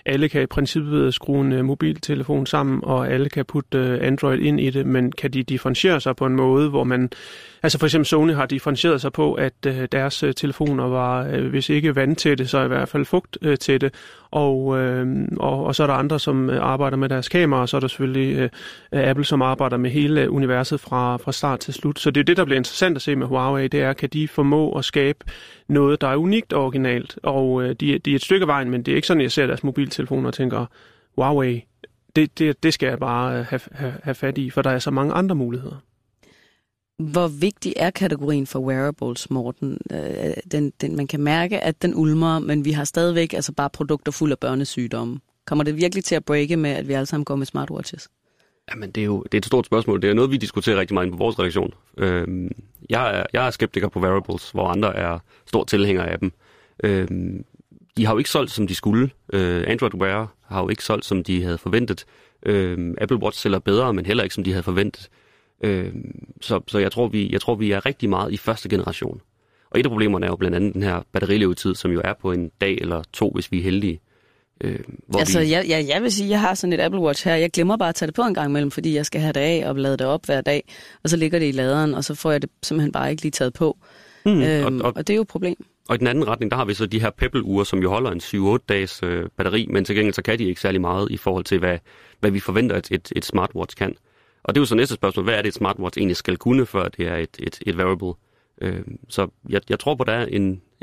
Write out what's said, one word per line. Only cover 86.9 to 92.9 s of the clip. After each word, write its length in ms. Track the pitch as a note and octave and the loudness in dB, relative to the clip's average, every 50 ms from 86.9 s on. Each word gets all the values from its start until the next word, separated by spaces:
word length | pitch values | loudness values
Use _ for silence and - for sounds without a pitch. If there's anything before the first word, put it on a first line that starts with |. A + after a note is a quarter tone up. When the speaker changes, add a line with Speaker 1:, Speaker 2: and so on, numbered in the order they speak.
| G#2 A2 | 0 0
Speaker 3:
her 100 | A2 G#2+ | 0 0
Pebble-ure, 560 | - - B2+ B2+ - C3 - - F#2+ G2 G2+ | 0 0 0 0 2 0 0 2 2 2 2
som 120 | - - F#2+ | 2 2 2
jo 60 | F2+ F#2 | 2 2
holder 200 | G2 A2+ B2+ A2+ | 2 2 0 -2
en 100 | F2 E2+ | -2 -4
syv-otte 440 | - - - G2+ F#2+ G2 A2 C3 - - | -6 -4 -2 0 2 4 2 2 2 0
dages, 320 | G#2 G2 G2 F#2+ - - | 0 0 0 -4 -6 -4
øh, 240 | - F2+ F2 F2 F2 F2 - | -4 -2 -2 -2 -4 -4 -4
batteri, 300 | - F#2+ F#2 F#2+ A2+ A2+ - | -2 0 0 0 0 0 0
men 140 | - G2 F#2+ | 0 0 0
til 120 | - G#2 | 2 2
gengæld 180 | G#2 A2 G#2+ F#2 | 2 2 2 0
så 80 | - | -2
kan 160 | F#2+ - A2 A2+ | 0 0 0 0
de 60 | A2+ | 0
ikke 160 | F#2 F2+ - | -2 -2 0
særlig 200 | - G2 G2 F#2 | 0 0 0 2
meget 300 | F2+ F2 F#2 F#2+ G#2 - | 0 0 0 0 -2 -2
i 60 | - | -4
forhold 280 | F2+ - G#2 F#2 F#2 F2 | -2 -2 -2 -2 0 0
til, 140 | - G2+ F2+ | 0 0 2
hvad, 200 | F2 F2+ F2 E2+ - - - - - - _ _ | 2 2 0 -2 -4 -12 -20 -20 -20 -20 _ _
hvad 100 | - G#2 | 0 0
vi 100 | G2 G2 | 2 0
forventer, 360 | - - F#2 A2 B2+ - F#2+ | 0 0 0 2 2 2 0
et, 120 | F#2+ - - | -2 -4 -2